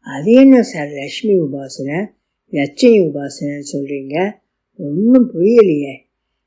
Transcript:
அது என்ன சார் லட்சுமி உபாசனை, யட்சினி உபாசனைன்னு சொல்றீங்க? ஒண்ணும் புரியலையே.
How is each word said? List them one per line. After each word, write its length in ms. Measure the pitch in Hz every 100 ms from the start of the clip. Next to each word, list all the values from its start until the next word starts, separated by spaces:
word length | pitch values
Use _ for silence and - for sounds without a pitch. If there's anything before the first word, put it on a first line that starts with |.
| -
அது 260 | 135 190 254
என்ன 260 | 269 254
சார் 300 | - 160 147
லட்சுமி 420 | 143 139 - 214 190
உபாசனை, 640 | 143 139 131 - 135 165 214 _ _ _ _
யட்சினி 440 | 147 139 - 247 214
உபாசனைன்னு 680 | 160 139 139 - 143 143 143
சொல்றீங்க? 480 | 139 139 139 135 156 202 - _ _ _ -
ஒண்ணும் 480 | 147 160 226 254 220
புரியலையே. 640 | 165 202 240 190 147 139 131 _ _ _ _